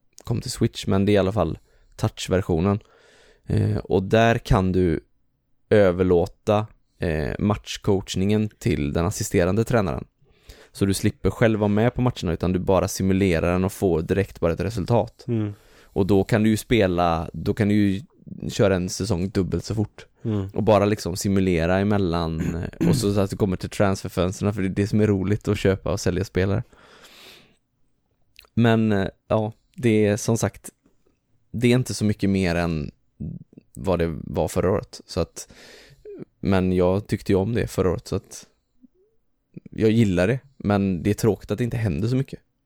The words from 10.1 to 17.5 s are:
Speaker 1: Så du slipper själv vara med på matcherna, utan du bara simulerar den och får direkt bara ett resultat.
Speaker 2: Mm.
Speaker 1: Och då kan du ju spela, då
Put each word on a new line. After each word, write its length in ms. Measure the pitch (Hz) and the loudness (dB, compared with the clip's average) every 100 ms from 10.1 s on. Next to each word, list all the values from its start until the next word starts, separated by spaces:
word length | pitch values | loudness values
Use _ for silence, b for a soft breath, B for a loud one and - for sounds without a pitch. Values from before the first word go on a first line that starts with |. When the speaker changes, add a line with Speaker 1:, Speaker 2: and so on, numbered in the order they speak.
| _ _ b b b b | _ _ b b b b
Speaker 1:
Så 120 | - 98 | -2 0
du 80 | 95 | 0
slipper 360 | 107 - 95 | -2 -2 -2
själv 280 | - 117 110 | 2 2 2
vara 80 | 104 | 2
med 260 | 104 117 - | 2 0 0
på 80 | |
matcherna, 300 | 123 - 92 | -2 -2 -4
utan 200 | 82 87 | -2 0
du 60 | 92 | 0
bara 300 | - 92 90 | 2 2 2
simulerar 640 | - 95 95 98 82 85 | 0 0 2 2 2 2
den 120 | 90 95 | 0 0
och 80 | |
får 300 | - 101 80 | 0 0 2
direkt 380 | 82 92 95 - | 0 0 -2 -2
bara 120 | 85 | -2
ett 80 | 82 | 0
resultat. 640 | 87 107 82 117 110 - - | -2 -4 0 0 0 -6 -6
Speaker 2:
Mm. 240 | 117 104 104 b b | -4 -4 -8 b b
Speaker 1:
Och 240 | b - 98 | b -2 2
då 180 | 98 95 | 2 4
kan 180 | 117 | 2
du 80 | 110 | 2
ju 60 | 107 | 0
spela, 760 | - 120 95 87 87 82 85 | 2 2 4 2 2 0 -4
då 220 | - 90 | -6 -4